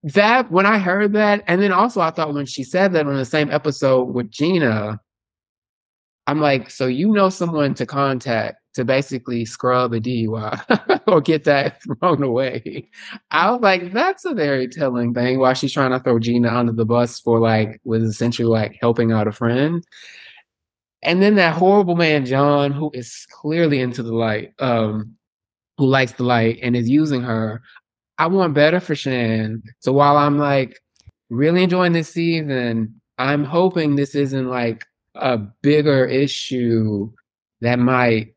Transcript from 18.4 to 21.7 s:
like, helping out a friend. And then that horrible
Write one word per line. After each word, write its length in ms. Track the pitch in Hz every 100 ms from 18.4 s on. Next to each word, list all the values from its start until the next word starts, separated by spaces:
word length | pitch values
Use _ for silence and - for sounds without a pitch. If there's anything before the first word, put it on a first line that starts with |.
| 117
like, 300 | 110 107 -
helping 320 | 120 117 113
out 160 | 110 107
a 40 |
friend. 520 | 104 117 123 151 170 - - - - - - _ _ _ _ _ _
And 180 | - 180
then 140 | 202 208
that 180 | 170 160
horrible 400 | 185